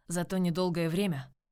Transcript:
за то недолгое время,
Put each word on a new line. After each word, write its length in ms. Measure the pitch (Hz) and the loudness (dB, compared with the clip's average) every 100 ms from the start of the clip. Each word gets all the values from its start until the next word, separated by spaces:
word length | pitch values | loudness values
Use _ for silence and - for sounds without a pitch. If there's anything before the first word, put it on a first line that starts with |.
| - | -6
за 160 | 175 | -4
то 140 | 180 190 | -2 0
недолгое 520 | 175 170 185 170 165 | 2 2 0 0 0
время, 440 | 170 202 139 - - _ | 0 0 -2 -8 -18 _